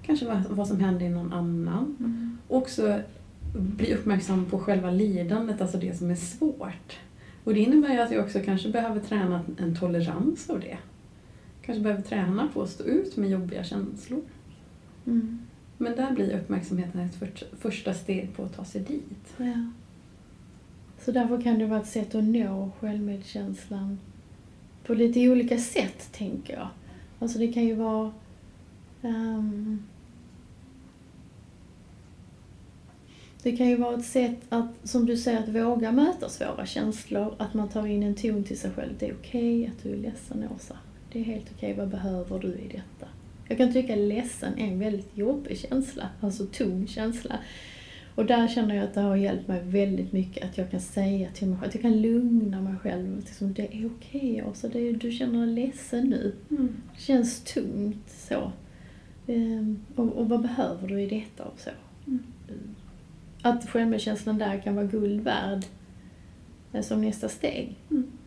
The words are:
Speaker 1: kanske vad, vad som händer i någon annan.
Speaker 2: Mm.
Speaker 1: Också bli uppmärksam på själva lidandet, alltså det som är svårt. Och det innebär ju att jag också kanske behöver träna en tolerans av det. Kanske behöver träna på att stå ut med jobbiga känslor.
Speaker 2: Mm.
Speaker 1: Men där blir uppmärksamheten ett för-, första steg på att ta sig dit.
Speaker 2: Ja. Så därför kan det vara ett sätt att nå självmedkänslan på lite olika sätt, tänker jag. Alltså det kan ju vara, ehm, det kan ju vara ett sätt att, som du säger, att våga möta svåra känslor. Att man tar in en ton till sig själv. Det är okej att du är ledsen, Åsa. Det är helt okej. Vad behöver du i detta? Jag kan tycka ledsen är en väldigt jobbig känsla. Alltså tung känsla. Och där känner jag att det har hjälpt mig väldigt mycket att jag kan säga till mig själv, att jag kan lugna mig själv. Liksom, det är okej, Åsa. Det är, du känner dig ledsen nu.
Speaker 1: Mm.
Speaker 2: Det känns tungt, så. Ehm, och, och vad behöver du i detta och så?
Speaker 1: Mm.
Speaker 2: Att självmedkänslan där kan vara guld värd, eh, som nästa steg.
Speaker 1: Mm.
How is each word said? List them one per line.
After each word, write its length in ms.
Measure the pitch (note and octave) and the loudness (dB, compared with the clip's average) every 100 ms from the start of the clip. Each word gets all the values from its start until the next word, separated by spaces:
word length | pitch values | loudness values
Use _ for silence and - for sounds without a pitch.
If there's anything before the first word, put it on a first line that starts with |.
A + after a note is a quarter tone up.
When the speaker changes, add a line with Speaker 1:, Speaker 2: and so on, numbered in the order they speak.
| - | 2
Speaker 1:
kanske 200 | D4+ A#3 | 2 2
vad, 180 | G#3 F#3+ | 0 2
vad 180 | G3 G3+ | 0 0
som 120 | G3 | 2
händer 260 | F#3+ F3+ F3 | 4 4 2
i 40 | |
någon 240 | F3 E3+ | 0 -2
annan. 640 | F3 E3+ E3+ E3+ F#3 D4 C#4+ | 0 0 0 0 0 0 -2
Speaker 2:
Mm. 380 | A#3 A#3 A#3 - - | -2 -2 -4 -8 0
Speaker 1:
Också 520 | C4 B3+ - G#3+ G#3 - - - - - | 0 2 0 2 2 -2 -14 -20 -8 -6
bli 400 | G#3+ F#3+ G#3 A3 - | -2 -2 0 0 2
uppmärksam 500 | G#3 F#3+ F#3+ F#3 F3+ | 2 2 4 2 2
på 140 | G3 | 0
själva 320 | - F#3+ F3+ | 2 2 4
lidandet, 720 | F3+ G#3+ F3+ E3+ G#3+ A3+ G3+ | 2 4 2 2 0 0 0
alltså 160 | F3+ F#3 | 0 -2
det 200 | F3+ E3+ | -4 -2
som 140 | F3 | -2
är 40 | F3 | -2
svårt. 840 | - - D#4 - - - - - - - - - | -4 0 0 0 -8 -10 -14 -18 -18 -20 -20 -6
Och 100 | - | 2
det 60 | G#3 | 4
innebär 340 | A3+ D4+ C#4+ | 8 8 8
ju 60 | B3 | 4
att 120 | A#3 | 4
jag 140 | A3 G3+ | 2 2
också 140 | G3 G3 | 0 2
kanske 240 | F#3+ G#3+ | 0 2
behöver 300 | A#3 A3+ G#3+ | 0 2 -2
träna 400 | G#3 G#3 F#3 F3 E3+ - | 0 2 2 0 -2 -2
en 180 | F3 E3 | -2 0
tolerans 760 | F3+ E3+ E3 E3 C4+ E4+ - | 2 2 2 2 2 2 -4
av 100 | B3+ | -4
det. 180 | - - - - - - - - - - | -4 -12 -14 -20 -20 -20 -20 -20 -20 -12
Kanske 220 | - G#3+ | -6 0
behöver 180 | G#3+ G3 | 0 0
träna 480 | G3 G#3+ F3+ G3+ D4 | 0 0 2 2 0
på 80 | - | 0
att 80 | F#3+ | -4
stå 140 | - | -4
ut 340 | - D#4+ F#4+ A#3 | 2 2 2 0
med 120 | G3 | 2
jobbiga 340 | F#3+ F3+ - | 2 0 -6
känslor. 580 | F3 G3+ G3+ - - C4+ - - - - - - - - - | -4 -4 -4 -8 -6 -6 -6 -18 -20 -20 -20 -20 -20 -10 0
Speaker 2:
Mm. 320 | A#3 A3 A#3 - - - - | 2 0 -6 -12 -20 -20 -4
Speaker 1:
Men 140 | A#3+ A#3+ | -2 0
där 160 | C4 | 0
blir 240 | A#3+ G3 F#3+ | 2 2 0
uppmärksamheten 640 | E3+ F#3+ - F3+ F3 F3+ | -2 -4 0 -2 -2 -4
ett 140 | F3 - | -4 -4
för-, 420 | G3 - - - | -10 -10 -14 -6
första 360 | A3 - G3+ | -6 -4 -4
steg 420 | F#3 - F#3+ F#3+ - | -4 -2 -4 -4 -8
på 80 | |
att 120 | F#3+ - | -8 -8
ta 100 | F#3+ | -8
sig 160 | G3+ | -8
dit. 520 | F#3+ D4 - G3 - - | -4 -6 -6 -14 -16 -4
Speaker 2:
Ja. 320 | B3 A#3 A#3 - - - - - - - - - - - - - | -2 -2 -4 -8 -20 -20 -20 -20 -20 -20 -20 -20 -20 -20 -20 -6
Så 120 | - | 0
därför 300 | B3 A#3 A#3+ | 2 4 2
kan 180 | A#3+ A3 | 4 4
det 60 | A3 | 4
vara 140 | A3 | 0
ett 80 | G#3+ | 0
sätt 280 | A3+ G#3 A3 | -4 -2 2
att 80 | |
nå 480 | G#3+ A#3 G3+ F#3+ G3 - | 4 4 2 -2 -4 -4
självmedkänslan 1200 | G#3+ G#3 G3+ G3 - G#3 G3 F#3+ - G3 G3 G3 - - - - - - - - - | -4 -2 -2 -4 -8 -8 -6 -8 -8 -6 -4 -6 -10 -20 -20 -20 -20 -20 -20 -14 0
på 80 | |
lite 360 | A3+ A#3 A#3+ B3 | 4 6 8 8
olika 280 | B3+ A#3+ A#3+ | 8 6 2
sätt, 520 | - - F#3+ - - | 2 0 0 -6 -16
tänker 420 | - G3+ F#3+ - | -8 -6 -6 -8
jag. 140 | - F#3+ - - - - - | -8 -8 -12 -18 -18 -20 -6
Alltså 200 | A#3 A#3 | -4 2
det 80 | A#3 | 2
kan 100 | A#3 | 4
ju 120 | A3+ A3 | 2 4
vara, 360 | A3+ A3 A3 A3 - - - - - - - - | 2 0 -2 -6 -20 -20 -20 -20 -20 -20 -20 -8
ehm, 840 | A#3+ A3+ A3+ A3 G#3+ G#3 G#3+ G#3+ G#3 - - - - - - - - - - - - - - - - - - - - - - - - - - - - - - - - - - - | -2 -2 0 0 -2 -2 -2 -4 -6 -18 -20 -20 -20 -20 -20 -20 -20 -20 -20 -20 -20 -20 -20 -20 -20 -20 -20 -20 -20 -20 -20 -20 -20 -20 -20 -20 -20 -20 -20 -20 -20 -20 -20 -2
det 140 | B3 A#3+ | 0 4
kan 120 | B3 | 6
ju 60 | A#3+ | 6
vara 200 | A#3+ A#3+ | 2 0
ett 100 | A#3+ | 0
sätt 320 | C4 A#3+ A#3+ - | 2 2 0 -2
att, 200 | A#3 A#3 - | 0 0 -6
som 220 | - B3 A#3 | 0 4 4
du 120 | A#3 | 4
säger, 220 | B3+ A3+ | 2 2
att 100 | A3 | 2
våga 420 | A3 A#3 A#3+ A3+ | 2 2 2 4
möta 380 | B3 D#4 F4+ - | 6 6 4 -6
svåra 360 | - - - G3 | -4 -4 -4 -4
känslor. 680 | - G#3+ G#3+ - G3+ G#3+ - | 0 0 -2 -2 0 0 -2
Att 160 | G3+ | -2
man 140 | G#3+ G3+ | 0 0
tar 180 | A3 G#3 | 0 0
in 160 | G#3 | 2
en 120 | G#3 G3+ | 2 2
ton 280 | A#3 G#3+ | 2 0
till 160 | G3 - | -2 -4
sig 120 | F#3+ | -4
själv. 200 | F#3+ - - | -4 -6 -4
Det 100 | - | -6
är 40 | |
okej 540 | - - A#3+ A#3 A#3 A#3 | -6 -4 0 2 2 0
att 160 | - | -4
du 80 | G#3 | -6
är 40 | G3+ | -4
ledsen, 460 | A3 - - G#3+ A3 G#3+ | -4 -8 -8 -6 -6 -8
Åsa. 200 | - - - - - | -12 -16 -18 -20 -10
Det 80 | A#3 | -6
är 40 | |
helt 280 | A3+ G#3+ - - | -4 -6 -8 -8
okej. 180 | G#3 G3+ | -4 -2
Vad 120 | G3 | -4
behöver 500 | F#3+ F#3+ F3+ F3+ F#3+ | -2 -2 -2 -4 -4
du 80 | F#3+ | -4
i 200 | F#3 - | -6 -8
detta? 400 | G3 - - - - - - - | -10 -12 -16 -16 -16 -18 -18 -4
Jag 100 | A#3 | 4
kan 160 | B3 | 6
tycka 220 | B3 B3+ G#3 | 6 2 2
ledsen 600 | G#3 G#3+ A#3+ - - - | 2 2 -2 -6 -4 -2
är 80 | G#3+ | -2
en 120 | F#3 | 0
väldigt 380 | G#3+ G3+ - G#3 | 0 -2 -6 -2
jobbig 400 | G#3 D4 - - | 0 0 -4 -6
känsla. 520 | - C4 C4+ - F#3+ - | -2 0 -2 -6 -10 -4
Alltså 240 | G#3 F#3+ G3 | -2 -2 -6
tung 420 | - G#3+ F#3 G3+ | 0 0 0 -2
känsla. 520 | - A3 A#3 - - - - - - - - - - | -2 -2 -2 -6 -6 -8 -16 -16 -16 -16 -18 -8 0
Och 100 | G#3+ | 4
där 220 | A#3+ A#3 | 6 6
känner 280 | B3 G#3+ G3+ | 4 2 2
jag 80 | |
att 100 | G3 | 0
det 80 | G3+ | 2
har 140 | G3+ G3 | 4 4
hjälpt 320 | G3 F#3+ F#3 | 2 0 -2
mig 140 | F3+ | -2
väldigt 480 | F3+ G3 G3 F#3 F#3 | 2 2 4 2 0
mycket 320 | F#3+ F#3 - F#3 | 0 0 -4 -6
att 120 | F#3+ | -4
jag 140 | F3+ | -2
kan 80 | F3+ | -4
säga 480 | - - G3 G3 F#3 | -4 0 2 2 -2
till 160 | - F#3+ | -2 -2
mig 100 | F#3 | 0
själv, 100 | G#3 | -2
att 60 | G#3 | 0
jag 60 | |
kan 200 | A#3 A3 | 4 6
lugna 600 | A3+ A#3 B3 A#3 G#3 F#3+ | 6 4 6 4 4 0
mig 140 | F#3+ F#3+ | -2 -2
själv. 340 | G3+ F3 F#3 F#3+ | -2 -2 -4 -6
Liksom, 340 | F#3+ - G3 | -8 -4 -2
det 100 | G3 | -2
är 260 | G#3 A3 A3+ - | -4 -4 -6 -6
okej, 460 | - C#4 C4+ G#3+ G#3 | -8 -2 0 -2 -4
Åsa. 160 | G3 A#3 | -6 -4
Det 220 | A#3+ A#3+ | -2 0
är, 40 | |
du 180 | A#3 A#3 | 0 -2
känner 340 | A#3+ B3+ A#3 A#3 | -2 0 2 2
dig 100 | A3+ | 2
ledsen 520 | C4+ - - A#3+ C4 | 0 -4 -4 2 2
nu. 260 | G#3+ G3+ - - | 2 0 -4 -4
Speaker 1:
Mm. 240 | D4 B3+ - - - | 0 0 -2 -12 -8
Speaker 2:
Det 60 | |
känns 400 | - C4+ A#3+ - | 4 6 6 -2
tungt, 680 | - - - G3+ G#3 G#3 - | -4 -2 -2 -2 -2 -4 -12
så. 420 | - - - - - - - - - - - - | -18 -2 -2 -2 -8 -16 -20 -20 -20 -20 -12 -2
Ehm, 520 | A#3 A3+ A3 G#3+ G#3 - - | 2 2 2 0 -2 -4 0
och, 160 | A3+ | 0
och 160 | - A3+ | 2 2
vad 120 | A#3 | 4
behöver 460 | A#3 - F3+ F3 F#3+ | 2 0 0 -2 -4
du 140 | G3+ | -2
i 60 | G3 | 0
detta 360 | G#3+ G#3+ - | -2 -6 -12
och 160 | - - | -14 -10
så? 100 | - - - - - | -12 -12 -18 -16 -4
Speaker 1:
Mm. 160 | B3+ - - - G#3 G#3 - - - - - - - | -4 -4 -16 -14 -12 -12 -14 -16 -20 -20 -20 -20 0
Speaker 2:
Att 280 | A#3+ A#3+ - | 2 2 0
självmedkänslan 680 | A#3 A3+ G#3+ G#3+ G#3+ A3 G#3+ | 2 2 2 0 -2 -2 0
där 200 | G#3 G3 | 0 -2
kan 160 | G3+ G3+ | -2 0
vara 100 | G3+ | 0
guld 360 | G#3+ G#3 G#3 | 2 2 2
värd, 440 | A3 G3+ F#3+ G3 F#3+ - - - - - - - - - - | 0 0 0 -2 -4 -12 -20 -20 -20 -20 -20 -20 -20 -20 -8
eh, 80 | G#3+ | -6
som 200 | G#3 G#3+ | -2 0
nästa 280 | G#3+ G#3 G#3+ | 0 0 -4
steg. 460 | - - - - - - | -2 -2 -2 -6 -10 -2
Speaker 1:
Mm. 160 | D4 - - | 0 0 -8